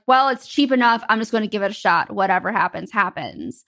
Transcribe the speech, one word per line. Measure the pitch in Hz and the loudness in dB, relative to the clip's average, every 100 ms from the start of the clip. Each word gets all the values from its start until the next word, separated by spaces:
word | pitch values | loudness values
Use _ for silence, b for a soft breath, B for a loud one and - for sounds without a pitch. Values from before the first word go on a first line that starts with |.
| - | 2
"Well, | 262 269 | 4 4
it's | 254 - | 0 -2
cheap | - 277 | 0 2
enough. | 254 240 226 - | 4 4 2 0
I'm | 220 | -4
just | 226 | -2
gonna | 226 214 | -2 -2
give | 208 | -2
it | 196 | -4
a | |
shot. | 214 190 170 - | -2 0 0 0
Whatever | 202 190 185 180 | -2 0 0 0
happens, | 180 175 170 185 | -2 -2 -4 -4
happens." | 214 185 - 123 - 85 - | -2 -2 -4 -10 -10 -12 -12